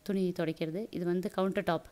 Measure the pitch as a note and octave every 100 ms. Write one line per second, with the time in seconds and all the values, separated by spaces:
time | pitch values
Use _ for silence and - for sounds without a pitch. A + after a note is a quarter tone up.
0 | - G3 F3+ F3 D#3+ D#3+ D#3+ E3+ A3+ -
1 | F3 F3+ F#3+ - F#3+ F#3+ F3+ D#3+ -